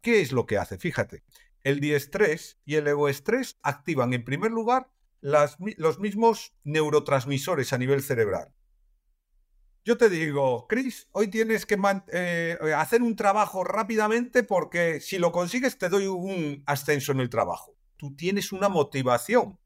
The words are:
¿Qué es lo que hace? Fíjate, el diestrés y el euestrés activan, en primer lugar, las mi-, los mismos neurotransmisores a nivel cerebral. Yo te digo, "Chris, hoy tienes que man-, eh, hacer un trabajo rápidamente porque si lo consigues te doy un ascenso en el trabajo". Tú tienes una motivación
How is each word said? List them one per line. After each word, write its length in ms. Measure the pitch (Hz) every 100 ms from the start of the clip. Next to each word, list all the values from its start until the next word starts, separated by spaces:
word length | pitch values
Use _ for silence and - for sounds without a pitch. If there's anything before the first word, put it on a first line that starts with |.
¿Qué 200 | 233 226
es 100 | 151
lo 140 | 127 107
que 120 | 101
hace? 200 | 87 95
Fíjate, 460 | - - 110 - _ _ _ _
el 160 | 139 143
diestrés 800 | 147 147 143 190 202 160 - _
y 120 | - 151
el 120 | 147
euestrés 680 | 147 143 139 - 247 247 -
activan, 500 | 143 139 - 147 123
en 100 | 123
primer 280 | 117 143 214
lugar, 400 | 226 226 254 254 _ _ _
las 380 | 139 147 147 -
mi-, 140 | 196 214
los 220 | 160 160
mismos 540 | 208 196 226 208 - _
neurotransmisores 1080 | 143 156 151 151 147 139 123 135 139 170 123
a 40 | 127
nivel 240 | 123 139
cerebral. 500 | 139 123 104 90 - _ _ _ _ _ _ _ _ _ _ _ _ _
Yo 140 | - 233
te 120 | 226
digo, 580 | 170 160 143 135 120 -
"Chris, 400 | 233 262 - _
hoy 160 | 190 214
tienes 380 | 220 220 220 -
que 120 | 208
man-, 280 | 196 196 -
eh, 460 | 170 175 170 165 170 156 147
hacer 260 | 160 240
un 120 | 240 220
trabajo 480 | 208 208 196 190
rápidamente 800 | 180 202 214 220 214 226 240 247
porque 560 | 220 185 160 175 170 151
si 200 | - 190
lo 120 | 170
consigues 460 | 170 175 247 254 -
te 120 | 180
doy 180 | 196 196
un 560 | 185 185 190 151 143 -
ascenso 460 | 143 - 147 139
en 80 | 131
el 100 | 127
trabajo". 480 | 120 95 85 - _ _ _
Tú 180 | 143 139
tienes 360 | 170 202 190
una 180 | 190 202
motivación 880 | 180 143 139 127 120 - 240 208 -